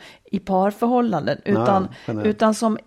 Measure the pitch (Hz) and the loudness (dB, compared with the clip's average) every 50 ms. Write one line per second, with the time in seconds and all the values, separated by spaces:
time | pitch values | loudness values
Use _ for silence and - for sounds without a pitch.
0 | - - - - _ _ - 185 - - 190 185 190 202 208 - 240 233 254 247 | -12 -18 -20 -20 _ _ -8 -8 -4 0 0 2 2 2 0 0 0 0 2 2
1 | 240 233 202 160 - - 147 - - - 202 110 117 - 196 190 190 - - - | 2 0 -2 -2 -2 -4 -6 -4 -2 0 0 2 2 2 2 2 0 -2 -8 -12
2 | - - 113 104 - 214 208 208 226 220 220 - 240 220 214 220 - | -10 -8 -6 -2 -2 -2 0 2 2 0 2 0 0 -2 -2 -4 -6